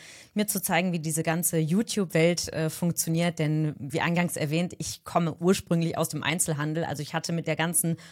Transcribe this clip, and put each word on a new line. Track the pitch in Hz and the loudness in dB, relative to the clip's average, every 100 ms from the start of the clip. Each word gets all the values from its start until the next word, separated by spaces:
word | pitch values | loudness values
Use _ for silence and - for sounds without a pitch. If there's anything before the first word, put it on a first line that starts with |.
| - - - | -10 -20 -8
mir | 208 208 | -2 -2
zu | 190 | -2
zeigen, | - 175 185 | 0 2 2
wie | 170 | 0
diese | 156 156 | -2 -2
ganze | 165 165 170 165 | 0 0 0 2
YouTube-Welt, | 156 185 233 214 175 165 165 175 - | 2 2 2 -2 0 4 4 4 -2
äh, | - 160 | -2 -2
funktioniert. | - 175 165 - 165 175 165 | 0 0 0 0 0 0 0
Denn | 151 156 151 - | 0 2 0 -2
wie | 139 165 | -4 0
eingangs | 151 170 175 - | 2 2 0 0
erwähnt, | 147 160 175 - | 0 0 -2 -4
ich | - - | -8 -8
komme | - 175 170 - | -4 0 0 2
ursprünglich | 175 196 - 170 165 - | 2 2 2 0 2 0
aus | 160 | -2
dem | 151 | -2
Einzelhandel. | - 160 160 143 147 156 | -2 0 0 0 -2 -2
Also | 165 143 | -2 -4
ich | 147 165 | -6 -6
hatte | - | -4
mit | 170 160 | -2 -2
der | 151 | 0
ganzen | 165 175 170 165 - | 0 2 0 -2 -6